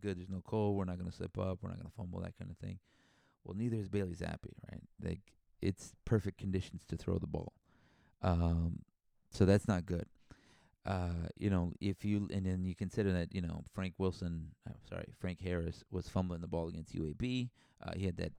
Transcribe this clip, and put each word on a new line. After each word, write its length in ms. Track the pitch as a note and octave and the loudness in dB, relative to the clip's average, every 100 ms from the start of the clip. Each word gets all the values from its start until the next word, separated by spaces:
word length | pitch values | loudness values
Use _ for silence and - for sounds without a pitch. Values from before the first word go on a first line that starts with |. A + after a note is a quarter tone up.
good, 180 | G2+ F2+ | -4 -4
there's 100 | F#2 | -4
no 140 | F#2 | -8
cold. 320 | - A2 G#2 G2 | -2 2 4 2
We're 80 | |
not 140 | F#2 F2+ | 0 -2
gonna 140 | F2+ | -4
slip 260 | - F2 G2 | -6 -6 -2
up. 220 | F#2+ F2+ | -2 -2
We're 80 | F#2 | -4
not 80 | F2 | -8
gonna 120 | F2 - | -10 -8
fumble," 240 | F2+ F2+ | -8 -6
that 160 | F2+ - | -8 -8
kind 140 | F#2 | -12
of 80 | F2+ | -8
thing. 220 | G2 F#2 _ _ _ _ _ _ | -8 -8 _ _ _ _ _ _
Well, 120 | F2 F#2+ | -8 -2
neither 200 | A#2+ A2+ | 0 0
is 120 | G2 | 0
Bailey 260 | G2+ F#2 | 0 0
Zappi, 360 | E2+ E2+ - - - - | -2 -4 -6 -10 -16 -14
right? 120 | - - - | -14 -14 -6
Like, 180 | F2 E2+ - _ _ - | -4 -4 -8 _ _ -4
it's 340 | F#2+ - - - | -2 -2 -8 -10
perfect 340 | - A2 G2 - | 2 2 2 -4
conditions 460 | G2 F#2 - - - | 0 0 -2 -8 -6
to 80 | E2 | -4
throw 220 | - F2+ | 0 0
the 80 | E2 | 0
ball. 260 | - - _ _ _ _ _ _ - | -4 -6 _ _ _ _ _ _ 0
Um, 600 | F#2+ E2+ E2+ E2 E2+ - - _ _ _ _ | 4 6 6 6 4 0 -10 _ _ _ _
so 140 | - | 6
that's 240 | F#2 G2+ - | 8 8 6
not 180 | F#2 E2 | 0 2
good. 200 | E2+ - - _ - - - _ _ | -4 -4 -12 _ -20 -20 -20 _ _
Uh, 440 | - F#2 F2+ E2+ E2 - | -2 0 0 0 -4 0
you 120 | G2+ | 4
know, 240 | F#2 F2 - | 4 4 0
if 240 | G2 F#2+ | -2 0
you, 240 | G#2 G#2 G2+ | 2 2 2
and 120 | G2 | 0
then 200 | F#2+ F#2 | 0 0
you 100 | F#2 | 0
consider 380 | F2+ F#2+ - G2 | -2 -2 2 4
that, 200 | F2+ E2+ | 4 2
you 80 | F#2+ | -2
know, 220 | E2+ D#2+ - | -2 -4 -8
Frank 220 | - F#2 E2 | -6 -6 0
Wilson, 500 | F#2 F2+ F2 E2 D#2+ - - | 0 0 -2 -4 -6 -12 -12
uh, 40 | - - | -12 -10
sorry, 180 | F2 - - | -8 -8 -8
Frank 200 | F#2 F2 | -6 -4
Harris 440 | F#2 F2 E2 - - | -2 0 -2 -6 -8
was 160 | F#2 - | -8 -2
fumbling 320 | F#2+ F#2 E2+ | 0 0 -2
the 80 | E2+ | -2
ball 200 | E2+ E2 | -2 -2
against 260 | E2+ D#2+ | -6 -8
U 140 | E2 D#2 | -4 -4
A 60 | |
B. 360 | C#2+ B2 B2+ B2 _ _ _ | -2 -2 0 -2 _ _ _
Uh, 120 | - F2 | -8 -2
he 80 | |
had 120 | F#2+ E2+ | -2 0
that 160 | E2+ | -4